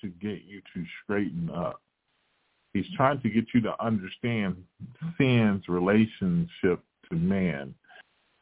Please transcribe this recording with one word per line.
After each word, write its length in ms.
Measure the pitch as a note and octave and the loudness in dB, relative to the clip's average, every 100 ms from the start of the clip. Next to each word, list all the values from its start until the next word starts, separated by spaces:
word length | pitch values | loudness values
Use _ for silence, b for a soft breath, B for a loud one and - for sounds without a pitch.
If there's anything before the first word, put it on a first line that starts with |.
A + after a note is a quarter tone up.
to 60 | G2+ | -12
get 340 | F2 G#2 F2+ | -8 -8 -8
you 160 | C#2+ G2 - | -12 -20 -14
to 100 | F#2+ E2 - | -10 -10 -10
straighten 480 | - G2+ G2+ E2+ E2 | -4 -2 -2 -4 -4
up. 300 | D#2 D#2+ - _ _ _ _ _ _ _ _ _ | -4 -6 -6 _ _ _ _ _ _ _ _ _
He's 160 | G2+ F#2 F3+ | -6 -4 0
trying 240 | C3+ D3 | 2 2
to 80 | A2 | 0
get 160 | G#2+ A2+ | 0 2
you 60 | F3 | 2
to 180 | G#2+ - | 0 -2
understand 760 | A2+ G#2+ F#2 - A#2+ A2+ G2 F2+ F2+ - G#2 - E3 - | -2 -2 -4 -6 -4 -2 -2 -4 -10 -18 -18 -10 -6 0
sin's 520 | C3+ A#2+ A2 G2 F2+ | 4 4 4 2 -2
relationship 1120 | F2+ F2+ G#2+ A2 - F#2 E2+ E2+ - F#2+ E2+ _ _ - | 0 4 4 4 0 0 2 0 0 0 0 _ _ -8
to 60 | E2 | -2
man. 580 | F2+ G2 F#2 C#2+ C#2 - B B - _ _ _ | 0 2 0 -2 -8 -16 B B -20 _ _ _